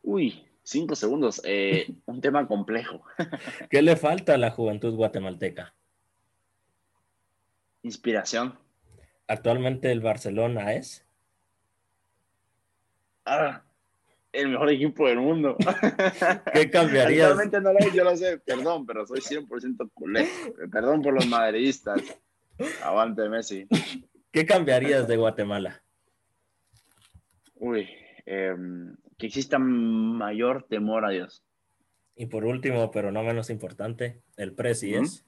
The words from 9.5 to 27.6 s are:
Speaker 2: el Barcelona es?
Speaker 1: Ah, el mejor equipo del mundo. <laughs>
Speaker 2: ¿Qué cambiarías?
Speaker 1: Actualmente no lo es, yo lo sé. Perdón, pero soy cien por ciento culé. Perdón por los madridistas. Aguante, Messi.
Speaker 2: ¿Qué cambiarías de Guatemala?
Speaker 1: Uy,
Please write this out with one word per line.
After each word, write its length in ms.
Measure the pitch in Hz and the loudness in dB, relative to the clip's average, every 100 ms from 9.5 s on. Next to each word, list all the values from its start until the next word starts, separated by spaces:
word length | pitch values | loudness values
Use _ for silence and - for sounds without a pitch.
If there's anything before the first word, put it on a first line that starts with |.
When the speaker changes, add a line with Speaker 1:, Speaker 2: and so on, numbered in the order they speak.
| 120 127 131 131 | 0 0 -2 0
Speaker 2:
el 80 | 120 | 0
Barcelona 760 | 113 123 107 101 117 117 101 | 0 -2 -4 -2 -2 -2 -2
es? 300 | 110 - - _ _ _ _ _ _ _ _ _ _ _ _ _ _ _ _ _ _ _ _ _ _ | -4 -6 -20 _ _ _ _ _ _ _ _ _ _ _ _ _ _ _ _ _ _ _ _ _ _
Speaker 1:
Ah, 380 | - 143 147 127 _ _ _ _ _ _ _ | -2 0 0 -4 _ _ _ _ _ _ _
el 160 | 135 139 | -4 -2
mejor 220 | 127 147 | 2 2
equipo 360 | 139 147 - 139 | 4 0 2 2
del 100 | 120 | 4
mundo. 360 | 135 165 143 - | 2 2 0 2
<laughs> 960 | 175 202 208 - 190 - 175 196 - | 0 2 0 2 0 2 2 2 2
Speaker 2:
¿Qué 160 | 151 156 | 4 6
cambiarías? 600 | 180 160 135 127 156 160 | 4 4 6 6 8 6
Speaker 1:
Actualmente 300 | 196 208 202 | 6 2 2
no 120 | 196 | 4
lo 60 | 196 | 6
es, 120 | 202 | 6
yo 100 | 180 | 4
lo 120 | 180 175 | 4 2
sé. 220 | 185 160 | -2 -4
Perdón, 480 | - 127 147 170 120 | -4 -2 -2 -4 -4
pero 200 | 107 107 | -8 -6
soy 140 | 131 | -8
cien 260 | 131 147 131 | -6 -8 -8
por 140 | 117 | -8
ciento 280 | 127 123 113 | -6 -6 -8
culé. 320 | - - 110 330 359 294 - 92 | -8 -2 0 0 -4 -12 -12 -6
Perdón 320 | 110 123 151 | -2 2 2
por 100 | 143 | 2
los 120 | 135 123 | 2 2
madridistas. 760 | 117 113 107 135 127 104 98 - - _ _ _ - 285 320 | 2 2 2 0 -2 -4 -4 -4 -18 _ _ _ -8 -8 -6
Aguante, 460 | - 101 113 104 107 | -2 0 0 0 -2
Messi. 400 | 113 110 95 98 175 - - - _ _ | -4 -6 -12 -2 -2 -2 -12 -16 _ _
Speaker 2:
¿Qué 160 | 160 160 | -2 4
cambiarías 600 | 190 147 127 139 139 117 | 4 4 2 4 2 2
de 100 | 113 | 2
Guatemala? 680 | 113 107 101 101 92 - _ _ _ _ _ _ _ _ _ _ _ _ _ _ _ _ _ | 2 0 -4 -4 -6 -10 _ _ _ _ _ _ _ _ _ _ _ _ _ _ _ _ _
Speaker 1:
Uy, 340 | _ | _